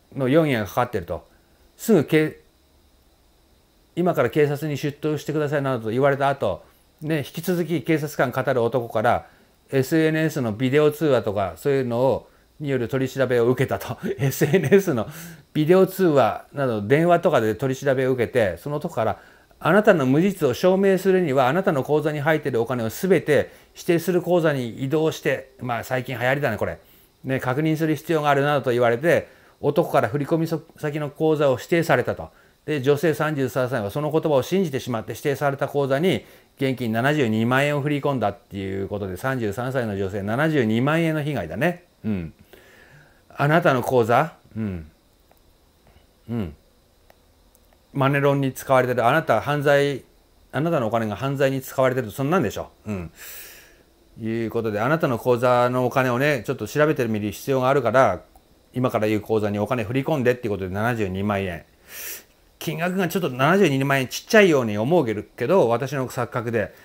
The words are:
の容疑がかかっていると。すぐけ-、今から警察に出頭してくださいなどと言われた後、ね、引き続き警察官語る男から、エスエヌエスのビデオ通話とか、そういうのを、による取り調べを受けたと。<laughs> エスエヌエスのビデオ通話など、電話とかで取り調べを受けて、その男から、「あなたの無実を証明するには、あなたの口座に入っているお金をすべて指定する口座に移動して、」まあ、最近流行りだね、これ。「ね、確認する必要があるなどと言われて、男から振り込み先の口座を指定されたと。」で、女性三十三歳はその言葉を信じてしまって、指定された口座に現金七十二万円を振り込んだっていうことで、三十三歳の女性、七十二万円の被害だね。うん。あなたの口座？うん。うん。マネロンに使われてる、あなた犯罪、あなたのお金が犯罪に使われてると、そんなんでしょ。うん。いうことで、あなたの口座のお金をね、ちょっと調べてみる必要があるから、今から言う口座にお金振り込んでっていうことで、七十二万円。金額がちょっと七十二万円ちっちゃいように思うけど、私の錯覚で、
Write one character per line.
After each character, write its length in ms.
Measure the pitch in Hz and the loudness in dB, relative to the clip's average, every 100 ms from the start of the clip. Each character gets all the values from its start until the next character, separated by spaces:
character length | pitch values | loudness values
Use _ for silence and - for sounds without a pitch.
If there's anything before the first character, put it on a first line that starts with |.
| _ | _
の 140 | 127 127 | -4 2
容 180 | 160 151 | 2 2
疑 60 | |
が 120 | 117 98 | 0 -2
か 80 | |
か 80 | 127 | -2
っ 80 | 120 | -2
て 80 | 101 | -4
い 20 | |
る 60 | 82 | -6
と。 180 | 82 - _ _ _ _ - | -10 -12 _ _ _ _ -6
す 160 | - | 2
ぐ 120 | 185 | 2
け-、 360 | - 156 156 - _ _ _ _ _ _ _ _ _ _ _ _ _ _ _ 165 | 4 2 0 -6 _ _ _ _ _ _ _ _ _ _ _ _ _ _ _ -2
今 180 | 175 | 0
か 80 | 151 | 2
ら 80 | 120 | 2
警 160 | 156 147 | 2 2
察 220 | 143 156 | 0 -4
に 80 | 139 | -4
出 200 | 147 - | -6 -4
頭 220 | 156 147 | -4 -4
し 60 | |
て 80 | - | -4
く 80 | 151 | -4
だ 80 | 147 | -2
さ 100 | 147 | -2
い 40 | |
な 140 | 135 123 | -2 -2
ど 100 | 110 | -2
と 40 | |
言 100 | 123 | 0
わ 100 | 139 | 2
れ 60 | 139 | 2
た 120 | 139 | 0
後、 360 | 139 107 82 - _ _ - | -2 -4 -4 -10 _ _ -12
ね、 160 | 156 160 | -6 -4
引 60 | |
き 160 | - 165 | -6 -8
続 220 | 185 175 | -4 -2
き 180 | 160 156 | -2 -2
警 160 | 165 156 | 0 -2
察 180 | 147 - | -2 -2
官 140 | 131 | -2
語 220 | 131 131 | -2 -2
る 80 | 123 | 0
男 260 | 117 127 117 | 0 0 -2
か 140 | 110 | 0
ら、 240 | 117 90 - _ _ _ - | 2 0 -2 _ _ _ -4
エ 120 | 135 | -2
ス 160 | 131 160 | 2 2
エ 140 | 156 | 2
ヌ 80 | 160 | 2
エ 100 | 160 | 0
ス 100 | 147 | 0
の 120 | 117 | -2
ビ 180 | 104 131 | 0 2
デ 100 | 147 | 4
オ 100 | 151 | 4
通 160 | 151 156 | 2 2
話 160 | 120 | 2
と 120 | 107 | 0
か、 200 | 98 92 85 | -2 -4 -4
そ 140 | 143 | -2
う 40 | |
い 60 | 135 | 0
う 60 | 120 | 0
の 120 | 117 | 0
を、 300 | 131 95 - _ _ - | 0 0 -6 _ _ -10
に 120 | 143 | -4
よ 80 | 131 | -4
る 100 | 110 | -2
取 180 | 135 131 | -2 -2
り 60 | |
調 140 | 135 127 | -2 0
べ 120 | 123 | 2
を 100 | 117 | 2
受 160 | 127 | 2
け 40 | 127 | 0
た 100 | 98 | -4
と。 200 | - - 202 | -8 -8 -8
<laughs> 80 | - | -4
エ 120 | 135 | -2
ス 160 | - 151 | 0 2
エ 120 | 180 | 2
ヌ 100 | 135 | 4
エ 80 | 196 | 4
ス 140 | 185 | 4
の 140 | 120 98 - - - - | -2 -4 -10 -18 -20 -6
ビ 140 | 151 151 | 0 4
デ 80 | |
オ 120 | 185 185 | 4 4
通 180 | - | 2
話 420 | 175 143 107 90 - | 2 4 4 0 -8
な 120 | 139 131 | -4 -2
ど、 140 | 107 | 0
電 260 | 101 147 170 | 2 2 4
話 140 | 170 | 4
と 100 | 180 | 4
か 100 | 135 | 2
で 140 | 110 | 2
取 200 | 104 135 | 0 -2
り 60 | 131 | -2
調 140 | 139 | -2
べ 120 | 131 131 | 0 0
を 60 | |
受 140 | 123 107 | 0 0
け 60 | |
て、 240 | 123 98 82 | 2 0 -2
そ 140 | 143 | -6
の 60 | 147 | -6
男 180 | 170 | -6
か 100 | 120 | -4
ら、 140 | 110 - - - _ - | -4 -4 -10 -20 _ -4
「あ 120 | 147 | 2
な 100 | 202 | 4
た 120 | 214 | 6
の 120 | 170 127 | 4 4
無 140 | 143 | 2
実 280 | 196 - 139 | 2 2 0
を 60 | |
証 220 | 117 185 190 | 2 2 4
明 220 | 196 185 | 4 2
す 120 | 190 | 2
る 100 | 185 | 2
に 120 | 160 | 2
は、 160 | 135 127 | 2 2
あ 40 | |
な 100 | 175 | 2
た 100 | 190 | 0
の 100 | 139 | 0
口 200 | 135 151 | 0 0
座 100 | 151 | 0
に 80 | 151 | -2
入 180 | 151 156 | 0 0
っ 20 | |
て 80 | 147 | 0
い 40 | |
る 80 | 147 | -2
お 60 | 117 | -2
金 160 | 123 | -2
を 80 | 113 | -4
す 180 | - 185 | -2 2
べ 120 | 160 | 2
て 300 | - 127 - - _ | 2 2 0 -6 _
指 100 | - - | -8 0
定 120 | 170 | 0
す 140 | 185 | 0
る 100 | 180 | -2
口 180 | 170 180 | 2 2
座 100 | 156 | 2
に 320 | 139 117 - | 0 -4 -6
移 40 | 135 | -2
動 240 | 156 156 | 0 0
し 80 | - | -2
て、」 300 | 156 127 - - | -4 -4 -8 -10
ま 180 | 123 117 | -6 -6
あ、 60 | |
最 200 | - 131 | -4 -4
近 140 | 123 117 | -4 -2
流 60 | |
行 100 | 123 143 | -2 0
り 40 | |
だ 100 | 139 | -2
ね、 60 | 101 | -2
こ 100 | 95 | -6
れ。 120 | 82 _ _ _ _ | -8 _ _ _ _
「ね、 160 | 131 127 | -6 -4
確 200 | 127 131 | -2 -2
認 160 | 156 151 | 0 0
す 100 | 160 | -2
る 100 | 156 | -2
必 160 | - | -2
要 100 | 160 | 0
が 80 | 147 | 2
あ 40 | |
る 80 | 139 | 2
な 120 | 143 | 2
ど 80 | 143 | 0
と 80 | 127 | 0
言 100 | 120 | 2
わ 80 | 120 | 2
れ 80 | 120 | 2
て、 320 | 165 120 - - _ - | 2 2 0 -14 _ -6
男 300 | 143 156 165 | -2 0 2
か 100 | 143 | 2
ら 80 | 113 | 0
振 120 | 143 | -2
り 60 | 135 | -2
込 120 | 160 | -2
み 80 | 160 | -2
先 540 | 160 - - 151 151 | -4 -8 -8 -6 -4
の 100 | 143 | -6
口 260 | - 160 151 | -2 0 2
座 140 | 139 | 2
を 20 | |
指 120 | 123 | 0
定 180 | - 170 | 0 0
さ 140 | 165 127 | 2 2
れ 80 | |
た 100 | 113 | 0
と。」 160 | 90 82 _ _ _ - | -6 -10 _ _ _ -6
で、 140 | 151 | -2
女 160 | 131 139 | 2 2
性 180 | 165 | 2
三 220 | 147 156 143 | 0 -2 -2
十 120 | 127 | -2
三 200 | 139 123 | -2 -2
歳 120 | 127 | -2
は 100 | 101 | -4
そ 100 | 147 | -4
の 100 | 151 | -2
言 120 | 151 | 0
葉 80 | 156 | 2
を 120 | 139 | 0
信 220 | - 185 | 2 0
じ 80 | 170 | 0
て 80 | 131 | -4
し 100 | 127 | -6
ま 100 | 113 | -6
っ 40 | |
て、 80 | 104 | -8
指 100 | 113 | -6
定 140 | 147 131 | -4 -2
さ 140 | 143 | -2
れ 60 | 135 | -2
た 120 | 139 | -4
口 180 | 147 135 | -2 0
座 120 | 135 | 0
に 260 | 185 110 - - _ - | 0 0 -4 -20 _ -4
現 200 | 135 120 | -4 -2
金 140 | 117 | -2
七 240 | 113 135 | 0 2
十 140 | 151 113 | 2 2
二 180 | 110 117 | 2 2
万 180 | 131 | 2
円 120 | 147 147 | 0 0
を 40 | |
振 100 | 147 | -2
り 100 | 143 | -2
込 140 | 143 | -2
ん 60 | 131 | -2
だ 100 | 104 | -2
っ 60 | - | -4
て 200 | - 98 | -12 -10
い 260 | 98 98 | -6 -6
う 60 | 98 | -6
こ 100 | 101 | -6
と 80 | 98 | -6
で、 100 | 87 | -6
三 220 | 131 131 | -6 -4
十 140 | 104 | -4
三 200 | 95 127 | -4 -4
歳 140 | 127 113 | -4 -4
の 100 | 98 | -4
女 140 | 95 | -4
性、 120 | 101 | -4
七 280 | 101 120 160 | -4 0 0
十 140 | 151 | 2
二 160 | 110 113 | 2 2
万 200 | 135 160 | 2 0
円 120 | 160 | 0
の 80 | 156 | -2
被 120 | 147 | -4
害 120 | 123 82 | -6 -6
だ 100 | 92 | -4
ね。 280 | 170 170 _ _ | -4 -4 _ _
う 40 | 110 | -6
ん。 260 | 95 80 - _ - - - - - _ _ _ - | -6 -6 -14 _ -20 -20 -20 -20 -20 _ _ _ -2
あ 80 | 143 | 2
な 140 | 170 | 4
た 100 | 170 | 4
の 100 | 127 | 2
口 220 | 113 127 | 2 2
座？ 280 | 110 120 160 - _ 110 | 4 2 2 -6 _ -8
う 40 | |
ん。 300 | 107 87 76 _ _ _ _ _ _ _ _ _ _ _ _ _ - | -6 -6 -12 _ _ _ _ _ _ _ _ _ _ _ _ _ -8
う 60 | |
ん。 220 | 117 85 - _ _ _ _ _ _ _ _ _ _ _ _ _ | -6 -6 -10 _ _ _ _ _ _ _ _ _ _ _ _ _
マ 160 | 139 135 | 0 0
ネ 100 | 143 | 2
ロ 160 | 143 | 2
ン 60 | 139 | 2
に 120 | 135 | 0
使 200 | - - | -2 2
わ 100 | 131 | 4
れ 60 | 123 | 4
て 60 | |
る、 120 | 123 117 | 2 4
あ 60 | |
な 100 | 156 | 4
た 180 | - 110 | 2 2
犯 220 | 135 147 | 0 0
罪、 420 | 143 143 143 127 - _ _ _ _ | 4 4 2 -2 -10 _ _ _ _
あ 100 | 127 | -4
な 120 | 170 | 0
た 80 | 156 | 0
の 80 | 107 | 0
お 20 | |
金 160 | 117 107 | 0 -2
が 80 | |
犯 220 | 101 135 139 | -4 -4 0
罪 160 | 135 | 0
に 100 | 135 | -2
使 180 | - - | -6 0
わ 80 | 131 | 0
れ 60 | |
て 60 | 127 | 0
る 80 | 107 | -4
と、 40 | |
そ 120 | - | -4
ん 60 | 139 | -2
な 100 | 185 | 0
ん 20 | |
で 80 | 104 | -2
し 80 | 87 | -4
ょ。 120 | - _ | -12 _
う 80 | 107 | -8
ん。 200 | 98 80 - - - - - - _ _ _ _ - | -8 -8 -14 -20 -18 -20 -20 -20 _ _ _ _ -10
い 80 | 113 | -6
う 220 | 113 110 | -4 -4
こ 120 | 117 | -4
と 100 | 110 | -2
で、 80 | 104 | 0
あ 80 | 123 | 0
な 100 | 160 | 0
た 80 | 151 | 0
の 120 | 113 | 0
口 180 | 127 120 | 0 2
座 340 | 123 123 123 | 4 4 2
の 160 | 127 123 | 2 0
お 40 | |
金 200 | 135 127 | 0 0
を 80 | 120 | 0
ね、 240 | 147 135 | 0 -2
ち 60 | 120 | -4
ょ 40 | |
っ 20 | 127 | -6
と 100 | 107 | -4
調 180 | 147 156 | 0 2
べ 100 | 147 | 2
て 100 | 117 | -2
み 140 | 107 | -2
る 100 | 104 | -4
必 220 | 95 139 | -6 -2
要 80 | 131 | 0
が 80 | 127 | 2
あ 60 | |
る 80 | 139 | 2
か 100 | 117 | 2
ら、 300 | 127 117 90 - - _ _ _ | 4 4 2 -8 -20 _ _ _
今 180 | 127 123 | -4 -2
か 80 | 110 | 0
ら 80 | 107 | 0
言 120 | 104 | 0
う 20 | |
口 200 | - 110 | 0 0
座 100 | 104 | 0
に 100 | 104 | -2
お 80 | 104 | -2
金 160 | 127 | -2
振 100 | 104 | -2
り 80 | 131 | -4
込 160 | 139 151 | -2 0
ん 60 | |
で 80 | 123 | 0
っ 20 | |
て 140 | 123 107 | 0 -2
い 0 | |
う 20 | |
こ 80 | 95 | -4
と 100 | 92 | -4
で、 60 | |
七 220 | 98 117 113 | -4 -2 -2
十 120 | 95 | -2
二 140 | 92 | -2
万 200 | 104 98 | -2 -2
円。 200 | 95 85 - _ - - - - - _ _ - | -4 -8 -14 _ -20 -16 -14 -16 -20 _ _ -12
金 200 | 165 156 | -8 -4
額 180 | 180 190 | -4 -2
が 100 | 170 | -2
ち 80 | 196 | -2
ょ 20 | |
っ 40 | |
と 60 | 165 | -2
七 280 | 127 143 196 | 2 4 4
十 100 | 170 | 4
二 160 | 135 | 2
万 160 | 139 139 | 0 0
円 80 | 127 | -2
ち 160 | - - | -8 2
っ 20 | |
ち 60 | |
ゃ 60 | 220 | 6
い 80 | 190 | 6
よ 140 | 139 | 4
う 20 | |
に 140 | 113 104 | 2 -2
思 220 | 123 175 | 2 2
う 60 | 113 | 2
け 400 | 104 - - 123 | -4 -8 -6 0
ど、 220 | 185 120 | 4 4
私 240 | 123 135 | 2 -2
の 160 | 143 120 | -6 -6
錯 200 | 131 117 | -6 -6
覚 220 | 123 117 | -4 -2
で、 240 | 113 92 - | -2 -4 -8